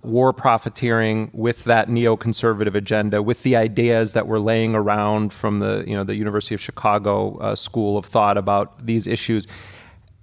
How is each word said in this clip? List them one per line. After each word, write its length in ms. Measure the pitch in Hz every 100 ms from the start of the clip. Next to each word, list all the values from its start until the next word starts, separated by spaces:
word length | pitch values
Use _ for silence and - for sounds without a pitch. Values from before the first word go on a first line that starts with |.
war 300 | 120 117 131
profiteering, 960 | 123 131 113 - - 120 113 110 110 110
with 320 | - 113 120 -
that 220 | 113 107
neoconservative 840 | 117 117 110 117 110 117 104 104
agenda, 480 | 98 98 110 104 104
with 220 | 104 117
the 120 | 131 120
ideas 580 | 113 107 120 113 113
that 140 | 117 110
were 120 | 110
laying 340 | 107 113 113
around 580 | 110 104 104 104 107 107
from 280 | - 110 104
the, 240 | 101 104 87
you 80 | 101
know, 80 |
the 120 | 98 104
University 400 | 104 104 - 104
of 40 |
Chicago, 800 | - - 110 104 104 101 101 98
uh, 180 | 107 104
School 420 | - 117 104 101
of 80 | 90
Thought 300 | 117 104 101
about 480 | 98 101 101 -
these 220 | 117 113 95
issues. 400 | 113 - 110 - - - - - - _ -